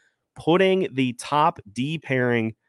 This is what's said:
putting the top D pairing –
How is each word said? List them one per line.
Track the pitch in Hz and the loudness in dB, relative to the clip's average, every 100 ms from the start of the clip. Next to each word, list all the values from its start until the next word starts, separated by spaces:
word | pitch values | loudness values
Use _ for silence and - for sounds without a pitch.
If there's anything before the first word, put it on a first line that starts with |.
| _ _ _ - | _ _ _ -8
putting | - 175 190 190 175 | 0 2 4 2 -2
the | 127 131 | -2 -2
top | 117 - 147 156 - - | -4 -2 2 2 0 -10
D | 104 135 160 | -6 -6 -6
pairing – | - 131 123 120 110 110 | -4 -2 2 0 -2 -6